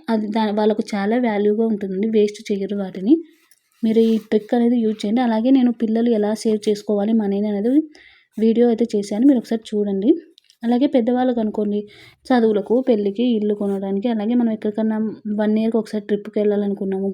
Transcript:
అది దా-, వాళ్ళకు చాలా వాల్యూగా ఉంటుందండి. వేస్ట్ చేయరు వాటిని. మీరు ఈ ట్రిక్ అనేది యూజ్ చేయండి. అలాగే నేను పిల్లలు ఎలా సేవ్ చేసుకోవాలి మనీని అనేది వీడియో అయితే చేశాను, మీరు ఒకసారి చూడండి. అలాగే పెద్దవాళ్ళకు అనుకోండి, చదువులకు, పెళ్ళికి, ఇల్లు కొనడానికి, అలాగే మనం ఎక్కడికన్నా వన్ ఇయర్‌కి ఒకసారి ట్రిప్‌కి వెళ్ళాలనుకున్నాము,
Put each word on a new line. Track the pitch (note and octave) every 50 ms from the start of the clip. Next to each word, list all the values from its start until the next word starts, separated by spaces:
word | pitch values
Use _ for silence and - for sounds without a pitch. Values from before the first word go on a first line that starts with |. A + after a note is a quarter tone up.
| -
అది | - A3+ G#3+ G#3+
దా-, | G#3 G#3 A3+ A3 G#3 G#3
వాళ్ళకు | G#3+ G#3 A3 G#3+ A3+ A3
చాలా | - A3 G3 G3 G#3 A3+ B3+
వాల్యూగా | B3 A3+ G#3 G3+ G#3 G#3 G#3 A3 A3+
ఉంటుందండి. | A3+ A3 G3 G#3 F#3+ F#3 F#3+ G#3+ A3+
వేస్ట్ | A3 G#3+ G#3 G#3 G#3 A3 A3
చేయరు | - G3+ G3 F#3+ F#3+ G3+
వాటిని. | G3+ F#3+ F#3 - F#3+ F#3 A3+ D#4+ E4 - - _ _ _ _ _ _ _ _ _ _ A3+
మీరు | A3 G#3+ A3+
ఈ | A3+ A3+ A3+ G#3+
ట్రిక్ | - - A3 G#3 G#3+ - B3+
అనేది | A#3+ A#3+ A#3 B3
యూజ్ | A#3+ A3 G#3+ G#3+
చేయండి. | - - G3+ A3 B3
అలాగే | B3+ A#3 A3 A3 A3 C4
నేను | C4+ C4 B3 A#3+ A#3
పిల్లలు | - A#3 G#3+ A3 A3+ A#3+ A#3+
ఎలా | A#3 G#3 G#3 G#3 A3
సేవ్ | A3 - A3+ G#3+ G#3
చేసుకోవాలి | - A3 G#3 G#3 - - G#3 G3+ G3+ A3 A3+
మనీని | A3 G#3 G3 G3 G3+ G#3 G#3+
అనేది | G#3 G3 G#3 A#3+ C4+ D#4 D#4 - - - - _ _ _ _ _ _
వీడియో | G#3+ A3 A3+ A3 A#3 A#3+
అయితే | A#3+ A3+ A3 A#3
చేశాను, | A3+ - G#3 G3+ G3+ G#3 G#3+ B3+
మీరు | C#4+ C4+ A#3
ఒకసారి | - - A3+ A3+ -
చూడండి. | - G#3+ G#3 G#3 G3+ G3 F#3+ F#3+ C4 E4+ E4 - - _ _ _ _ _ _ A#3
అలాగే | A#3 B3 A#3+ C#4+
పెద్దవాళ్ళకు | C#4+ C#4+ B3 A3 B3 B3 B3 B3+ B3+ A#3+ A#3
అనుకోండి, | A3 G#3+ G#3+ A3 G#3 G#3 G#3 G#3 G#3 - - - - - _ _ _
చదువులకు, | - C4 A#3+ A3+ A3 G#3 G3 G3+ - A3 B3+
పెళ్ళికి, | B3+ C4+ A#3 G#3 G3+ G3 G3 A3+ B3 B3
ఇల్లు | A#3 G#3+ G#3 G#3 G#3
కొనడానికి, | G#3 G3+ G3 G3 G3 G3 G3 G3 G3 G3+ B3
అలాగే | A3+ G#3+ G3+ A3 B3
మనం | B3 A#3+ A3+
ఎక్కడికన్నా | A3 A3 - G#3+ G#3 A3 A3 A3 A3 A3 A3 G#3+ F3 - - G#3 G#3
వన్ | G#3+ G#3+ G#3+ G#3+
ఇయర్‌కి | A3 A3 A3+ A3+
ఒకసారి | A3 A3 - - G#3+ G#3
ట్రిప్‌కి | - G#3 G#3 G#3 G#3+ -
వెళ్ళాలనుకున్నాము, | G#3+ G#3 G#3 G3+ G#3 G3+ G3+ G3 G3 G3+ G3 F#3+ F#3+ G3 G3